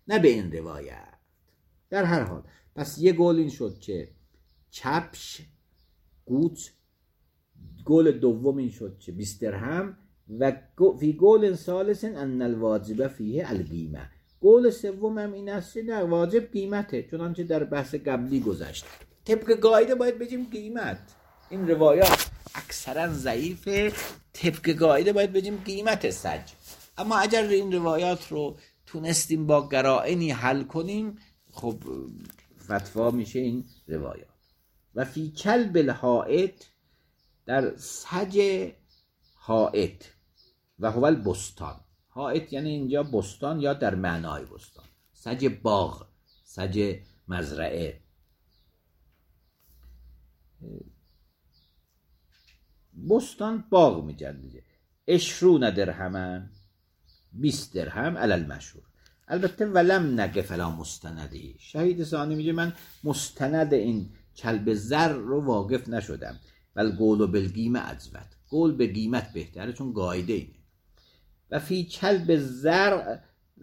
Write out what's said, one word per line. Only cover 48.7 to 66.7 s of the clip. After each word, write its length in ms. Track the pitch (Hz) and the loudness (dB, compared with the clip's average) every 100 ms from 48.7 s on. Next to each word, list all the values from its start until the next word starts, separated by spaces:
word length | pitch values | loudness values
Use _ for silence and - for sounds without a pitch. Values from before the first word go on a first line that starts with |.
| _ _ _ _ _ _ _ _ _ _ _ - - - - _ _ _ - - - - _ _ _ _ _ _ _ _ _ _ _ _ _ _ _ _ _ _ _ _ - 139 | _ _ _ _ _ _ _ _ _ _ _ -20 -20 -20 -20 _ _ _ -20 -18 -18 -18 _ _ _ _ _ _ _ _ _ _ _ _ _ _ _ _ _ _ _ _ -6 2
بستان 540 | 220 - - 208 226 - | 2 2 -6 -6 -6 2
باغ 340 | 185 156 85 | 6 6 4
می‌گن 360 | 76 76 71 71 | -4 -10 -12 -12
دیگه. 220 | 67 64 - _ _ _ - | -16 -20 -20 _ _ _ 0
عشرون 640 | 175 - - 180 160 120 | 0 0 2 6 6 4
درهمن، 800 | 92 92 85 92 95 92 92 98 - _ _ _ _ _ _ _ | 2 -2 -2 -6 -6 -6 -8 -12 -20 _ _ _ _ _ _ _
بیست 420 | 92 147 - - | -4 -2 -2 -6
درهم 440 | 90 80 104 147 175 | -8 -6 -4 -4 -2
علی 140 | 110 | 0
المشهور. 520 | 87 76 71 - - - _ _ _ - | 0 -2 -10 -16 -20 -20 _ _ _ -6
البته 380 | 175 185 - 214 | -2 -2 -2 0
ولم 540 | 190 175 190 160 120 | 4 6 4 2 0
نقف 320 | 98 98 - | -2 -2 -4
علی 240 | 87 85 80 | -4 -4 -6
مستندی. 800 | 78 - 82 80 76 71 73 - | -10 -12 -12 -12 -12 -14 -16 -18
شهید 460 | - 151 175 175 | -12 -2 -2 -2
ثانی 300 | 156 156 151 | -4 -4 -4
میگه 180 | 156 156 | -4 -2
من 200 | 165 170 - - - | -2 -4 -6 -16 -8
مستند 720 | 151 139 - - 135 156 151 | -4 -4 -6 -4 -2 0 2
این 360 | 139 110 110 95 - _ - | 2 2 -2 -4 -12 _ -8
کلب 380 | 117 110 107 | -4 -2 0
زر 380 | 104 107 147 160 | -2 0 2 2
رو 280 | 143 110 143 | 0 -2 -2
واقف 480 | 139 107 98 131 127 | 0 0 0 -2 -2
نشدم. 520 | 117 95 69 55 - _ _ _ | -6 -6 -10 -12 -14 _ _ _